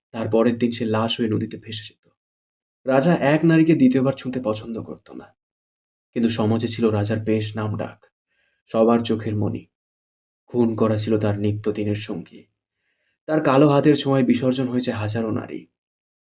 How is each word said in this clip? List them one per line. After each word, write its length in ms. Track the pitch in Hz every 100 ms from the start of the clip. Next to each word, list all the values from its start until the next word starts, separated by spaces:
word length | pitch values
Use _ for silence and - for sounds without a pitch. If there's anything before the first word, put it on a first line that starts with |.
| _
তার 180 | 113 110
পরের 280 | 113 117 117
দিন 140 | 120
সে 140 | - 113
লাশ 340 | 110 113 -
হয়ে 100 | 110
নদীতে 280 | 104 110 107
ভেসে 260 | - 104
যেত। 260 | - _ _ _ _ _ _ _ _ _ 127
রাজা 300 | 131 160 165
এক 300 | 131 151 165
নারীকে 300 | 160 160 147
দ্বিতীয়বার 380 | 127 131 131
ছুঁতে 280 | 131 123 127
পছন্দ 380 | 107 107 117 113
করত 300 | - 58 -
না, 240 | 62 - _ _ _ _ _ _ _ _
কিন্তু 160 | 120 113
সমাজে 380 | 107 107 113 117
ছিল 220 | 113 113
রাজার 300 | 104 104 110
বেশ 380 | 110 110 107 110
নাম 200 | 107 107
ডাক, 280 | - - _ _ _ _ _ _ _
সবার 320 | 113 113 117
চোখের 360 | 117 110 110 104
মণি। 320 | 101 - - _ _ _ _ _ _ _ _
খুন 300 | 120 117 110
করা 220 | 110 104
ছিল 220 | 110 107
তার 200 | 107 101
নিত্যদিনের 560 | 104 104 107 104 104 104
সঙ্গী। 480 | - 90 - - _ _ _ _ _ _ _ _ -
তার 160 | 156
কালো 280 | 151 131 147
হাতের 260 | 143 147 143
ছোঁয়ায় 280 | 135 135
বিসর্জন 440 | 123 113 131 127 123
হয়েছে 240 | 123 123
হাজারো 400 | 110 104 113 113
নারী। 360 | 104 - 73 - _ _ _ _ _